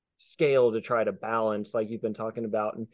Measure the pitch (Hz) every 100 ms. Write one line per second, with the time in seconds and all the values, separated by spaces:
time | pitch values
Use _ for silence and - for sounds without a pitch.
0 | _ - - - 151 131 120 110 - 117
1 | 107 95 110 113 110 104 104 113 107 113
2 | 110 104 113 117 113 107 107 - 113